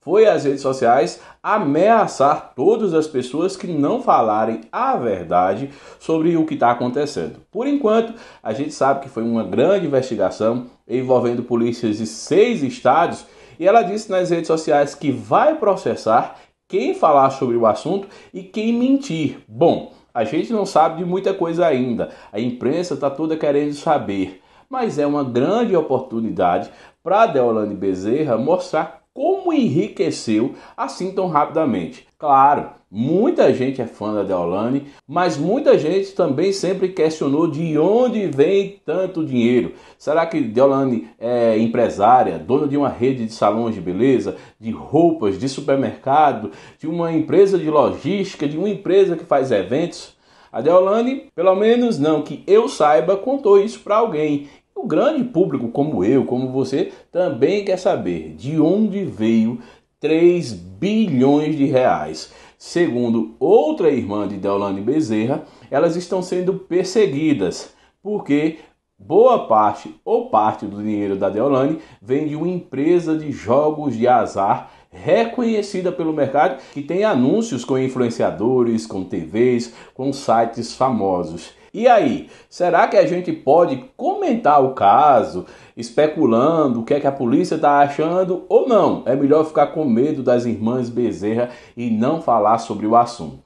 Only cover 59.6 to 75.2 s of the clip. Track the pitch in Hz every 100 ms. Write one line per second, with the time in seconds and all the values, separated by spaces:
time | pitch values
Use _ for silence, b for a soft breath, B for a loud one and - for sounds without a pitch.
59.6 | B B _ _ 147 160 175 175 135 92
60.6 | 90 95 196 220 208 131 135 147 156 151
61.6 | 139 131 127 80 76 - - B B B
62.6 | - 170 165 120 120 113 110 - 143 226
63.6 | 302 269 170 131 98 104 98 101 98 101
64.6 | 101 95 107 151 120 110 117 151 B B
65.6 | B 135 165 170 175 190 180 180 180 190
66.6 | - 175 180 233 190 135 156 127 90 -
67.6 | - b b _ 196 208 - 143 160 160
68.6 | B _ _ _ 98 175 254 233 - 110
69.6 | - - - - - - - 110 107 107
70.6 | 101 101 107 107 101 98 98 104 135 135
71.6 | 143 160 B B 104 139 151 151 170 180
72.6 | - 131 151 175 160 156 151 101 90 135
73.6 | 151 147 147 113 120 123 98 101 98 127
74.6 | B B B 85 120 202